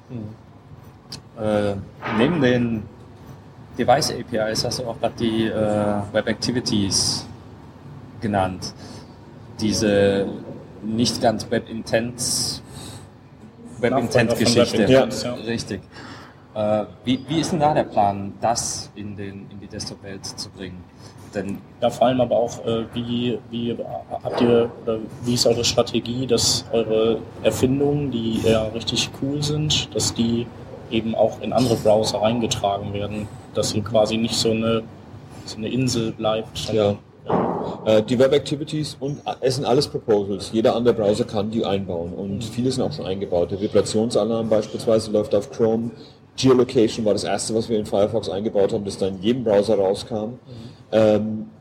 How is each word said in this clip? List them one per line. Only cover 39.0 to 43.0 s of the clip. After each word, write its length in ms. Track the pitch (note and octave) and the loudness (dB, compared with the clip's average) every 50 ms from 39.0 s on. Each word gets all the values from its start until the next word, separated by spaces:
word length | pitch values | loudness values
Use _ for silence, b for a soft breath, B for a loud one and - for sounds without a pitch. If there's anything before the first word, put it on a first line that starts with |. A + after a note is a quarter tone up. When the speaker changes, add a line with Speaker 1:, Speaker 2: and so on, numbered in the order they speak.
| C3 C#3 D3 - | -6 -6 -6 -6
Speaker 3:
äh, 160 | - - - - | -6 -8 -6 -2
es 160 | - C3 B2 | 0 0 0
sind 80 | C3+ C#3+ | 0 2
alles 220 | G2+ A#2+ C#3+ C#3+ | 2 4 4 2
Proposals. 640 | - - - - - A2 G#2 G2+ G2 G2+ F#2 - - - | 0 -4 -4 0 2 2 2 2 0 -4 -6 -6 -2 0
Jeder 220 | A2+ A2 B2 G2+ | 2 4 4 4
andere 200 | A2+ A#2+ A#2+ A2 | 4 4 2 4
Browser 300 | G#2 G#2+ G2 G#2+ G#2+ A#2+ | 4 4 2 2 2 0
kann 260 | - - G#2+ G2+ A2 | -2 -2 -2 -2 0
die 140 | A2 A2+ - | -2 -2 0
einbauen 480 | F2+ G2 G2 G2 F#2+ F2+ E2+ E2+ F2 F2+ | 0 0 -2 -2 -4 -4 -6 -6 -6 -6
und 220 | - G2+ G2 G2 | -8 -6 -6 -6
Speaker 2:
Mhm. 60 | F#2+ A#2 | -6 -6
Speaker 3:
viele 280 | G#2+ - A#2+ A#2+ C3 B2+ | -6 -4 -2 -2 0 0
sind 100 | C3 G#2+ | 0 -2
auch 100 | - - | -2 -4
schon 140 | - | -4